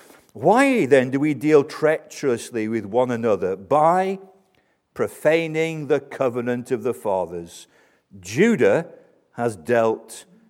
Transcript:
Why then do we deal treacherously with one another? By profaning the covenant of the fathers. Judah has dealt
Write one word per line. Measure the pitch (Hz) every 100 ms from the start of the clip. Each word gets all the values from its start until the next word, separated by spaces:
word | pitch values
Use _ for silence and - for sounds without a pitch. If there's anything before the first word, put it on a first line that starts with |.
| - - _
Why | - 143 233 277 247 131
then | 139 127
do | 135
we | 151
deal | 131 147 151
treacherously | 135 - 156 160 - - 143 117 - 117 110
with | 113 101
one | 117 127
another? | 117 117 98 92
By | 95 95 147 160 185 190 190 - _ _ _ _ _ _
profaning | - 104 - 151 165 160 156 160 160 139
the | 143
covenant | 139 - 135 120 120 123 120
of | 123
the | 120
fathers. | 113 107 95 85 87 85 - - _ _ _ _ 98
Judah | 90 117 226 190 104 131 170 - _ _ _
has | - 120 101
dealt | - 120 113 110 - - - _